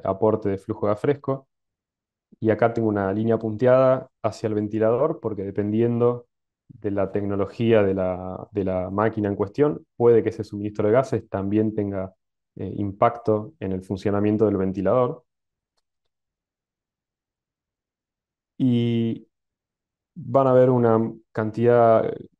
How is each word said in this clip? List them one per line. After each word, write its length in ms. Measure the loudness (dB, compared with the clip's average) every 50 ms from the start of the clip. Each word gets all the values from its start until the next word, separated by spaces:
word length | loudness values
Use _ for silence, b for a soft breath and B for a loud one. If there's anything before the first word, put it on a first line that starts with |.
| -4
aporte 440 | -6 -2 0 0 0 0 0 -2 -4
de 100 | -6 -6
flujo 280 | -6 -10 -8 -4 -2
de 60 | -2 -2
gas 80 | -2
fresco. 480 | -2 -2 -4 -2 -4 -6 -6 -6 -8 _ _ _ _ _ _ _ _ _ _ _ _ _ _ _ _ _ _ _
Y 100 | 0 0
acá 240 | 2 2 2 0 2
tengo 140 | 0 0 0
una 240 | 0 0 -2 -2 -2
línea 260 | -2 0 0 0 0
punteada 720 | -2 -4 -4 0 2 4 4 6 4 4 2 0 -2 -8 _ _ -6
hacia 260 | -6 -6 -4 -6 -4
el 60 | -2
ventilador, 680 | -2 -4 -4 -2 0 0 0 2 0 0 -2 -2 -6
porque 240 | -8 -8 -8 -8 -8
dependiendo 840 | -6 -6 -4 -4 -2 0 0 0 0 2 2 2 0 0 -2 -6 _ _ _ _ _ _ _ _ -20
de 220 | -20 -10 -8 -6
la 220 | -2 -2 -2 -2 -2
tecnología 720 | -4 -4 -4 -2 -2 -4 -4 -4 -2 0 4 4 4 4
de 120 | 2 0
la, 540 | -2 -2 -4 -4 -6 -8 -10 -12 -12 -14 -8 -6
de 120 | -4 -4
la 260 | -2 -2 -4 -4 -4
máquina 380 | -2 -2 -2 -2 -2 -2 -4 -4
en 80 | -2
cuestión, 500 | -4 -4 -4 -2 -2 0 0 -2 -4 -10 _ _
puede 260 | 0 4 4 4 4 2
que 80 | 0
ese 140 | -4 -6 -10
suministro 420 | -10 -10 -8 -8 -8 -4 -2 0
de 80 | 2 2
gases 340 | 2 2 0 -4 -6 -6 _
también 460 | -8 -6 -4 -2 0 0 0 0 -2
tenga, 400 | -4 -6 -4 -6 -6 -8 -10 -12 _ _ _ _ _ _ _ _
eh, 160 | -12 -12 -10 -8
impacto 800 | -6 -6 -6 -2 0 0 0 0 -2 -2 0 0 0 -2 -6 -10 _
en 120 | -8 -6 -6
el 100 | -6 -6
funcionamiento 640 | -8 -8 -6 -4 -2 -2 0 0 0 2 2 2
del 100 | 2 2
ventilador. 680 | 2 0 0 -2 -2 0 0 2 2 2 0 -2 -8 -16 _ _ _ _ _ _ _ _ _ _ _ _ _ _ _ _ _ _ _ _ _ _ _ _ _ _ _ _ _ _ _ _ _ _ _ _ _ _ _ _ _ _ _ _ _ _ _ _ _ _ _ _ _ _ _ _ _ _ _ _ _ _ _ _ _ _
Y 720 | -2 0 2 2 2 2 0 0 0 0 -2 -4 -6 -10 _ _ _ _ _ _ _ _ _ _ _ _ _ _ _ _ _ _
van 320 | -16 -8 0 2 2 4
a 40 | 6
haber 200 | 6 6 6 6
una 420 | 4 4 4 4 4 4 2 0 -4 -10 -18 _ _
cantidad 800 | -6 -4 -4 -2 0 2 4 6 6 6 6 6 4 4 0 -4 -8 -12 -18 _ _